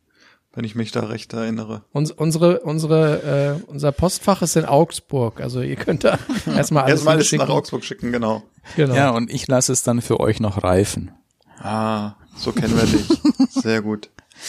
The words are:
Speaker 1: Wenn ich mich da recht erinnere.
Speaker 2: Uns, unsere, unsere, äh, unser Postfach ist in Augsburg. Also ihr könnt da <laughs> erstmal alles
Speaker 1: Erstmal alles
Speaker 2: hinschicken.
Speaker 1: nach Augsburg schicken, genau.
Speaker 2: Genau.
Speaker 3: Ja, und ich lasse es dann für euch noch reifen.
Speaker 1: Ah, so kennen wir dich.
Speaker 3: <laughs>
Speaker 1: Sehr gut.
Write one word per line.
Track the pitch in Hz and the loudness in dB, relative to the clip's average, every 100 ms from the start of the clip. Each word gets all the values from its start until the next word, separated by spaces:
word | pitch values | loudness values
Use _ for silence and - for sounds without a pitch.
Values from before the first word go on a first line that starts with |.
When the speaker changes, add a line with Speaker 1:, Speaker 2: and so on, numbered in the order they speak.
| _ _ _ _ _ | _ _ _ _ _
Speaker 1:
Wenn | 123 | -10
ich | 113 | -8
mich | 117 110 | -6 -6
da | 120 | -4
recht | 110 113 - | -6 -8 -10
erinnere. | 113 113 113 110 107 - | -6 -4 -6 -8 -12 -8
Speaker 2:
Uns, | 143 151 | -4 -4
unsere, | - 160 160 175 180 | -2 -2 2 4 2
unsere, | 160 156 156 160 156 151 147 143 143 151 | -2 -4 2 2 4 0 -2 0 0 -4
äh, | - | -8
unser | 143 147 | -4 -2
Postfach | - 180 - - 190 | 0 -2 0 0 2
ist | 175 165 | 0 0
in | |
Augsburg. | 156 139 165 - - 139 117 - | 2 4 2 -2 -6 -2 -2 -4
Also | 131 123 | -6 -4
ihr | 135 135 | -4 -4
könnt | - 165 | -2 2
da | - - - | 2 2 -2
<laughs> | 226 - | -6 -2
erstmal | - 143 151 | 0 2 2
alles | 131 147 | 4 4
Speaker 1:
Erstmal | 151 | 4
alles | 160 143 | 4 4
Speaker 2:
hinschicken. | 147 131 | 2 2
Speaker 1:
nach | |
Augsburg | 139 - 127 | 0 -2 -6
schicken, | - - 120 | -8 -8 -4
genau. | 120 110 110 - _ - - | -2 0 -2 -6 _ -6 0
Speaker 2:
Genau. | 139 | 2
Speaker 3:
Ja, | 131 139 | 4 4
und | 117 117 | 2 -2
ich | - - | -4 0
lasse | 127 131 | 2 2
es | 127 | 0
dann | 127 120 | 0 0
für | - 117 | 0 2
euch | 110 - | 2 0
noch | 107 95 | -2 0
reifen. | 92 90 104 - 87 - _ _ _ - | 2 2 2 -2 -10 -14 _ _ _ -14
Speaker 1:
Ah, | 98 110 110 107 104 - _ - | -6 -4 -2 -4 -6 -12 _ -10
so | 123 | -6
kennen | - 113 117 | -2 0 2
wir | 107 | 2
dich. | - - 330 302 - 269 | 2 2 2 2 2 2
Speaker 3:
<laughs> | 269 | 0
Speaker 1:
Sehr | 113 110 | 0 0
gut. | 107 107 - - - - | -2 -6 -8 -20 -20 -14